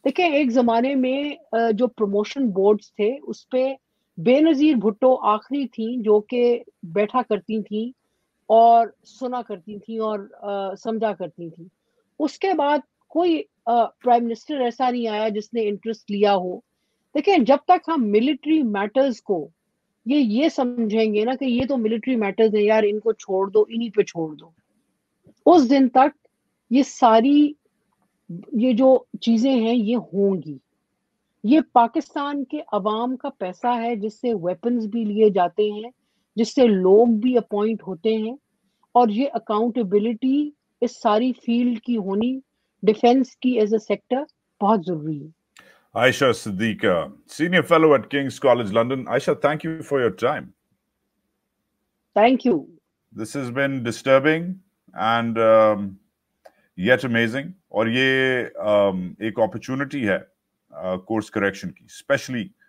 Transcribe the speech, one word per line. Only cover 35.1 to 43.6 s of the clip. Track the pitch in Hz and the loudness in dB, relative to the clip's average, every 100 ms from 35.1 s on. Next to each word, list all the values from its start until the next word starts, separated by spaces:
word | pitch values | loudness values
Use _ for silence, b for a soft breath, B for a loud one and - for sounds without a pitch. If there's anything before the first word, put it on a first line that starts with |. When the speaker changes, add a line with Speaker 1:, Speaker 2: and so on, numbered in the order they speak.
| 208 214 | 2 4
Speaker 1:
जाते | 190 175 - 214 | 4 -2 0 -4
हैं, | 208 233 _ _ _ _ - | -4 -14 _ _ _ _ -4
जिससे | 226 - 247 | -2 4 4
लोग | 196 185 202 240 220 | 4 6 6 6 2
भी | 247 247 | 2 0
अपॉइंट | 214 208 214 220 | -2 -4 -2 -4
होते | - 175 220 220 | -8 -6 -2 -2
हैं, | 214 269 _ _ _ _ _ 247 | -4 -10 _ _ _ _ _ 2
और | 240 | 2
ये | 208 277 | 2 -2
अकाउंटेबिलिटी | - - 214 240 226 202 202 214 226 262 277 294 _ _ _ | -4 -4 -2 -2 -2 0 0 0 -2 -2 -2 -2 _ _ _
इस | 247 - | -8 -4
सारी | 226 208 254 | -2 0 0
फील्ड | 240 - 233 247 226 | -4 -4 -2 0 -4
की | - 233 | -6 -6
होनी, | 190 196 240 262 _ _ _ _ 196 | -4 -2 -2 -6 _ _ _ _ -2
डिफेंस | 214 240 262 247 _ | 2 2 2 0 _
की | 254 | -2
as | 240 | 0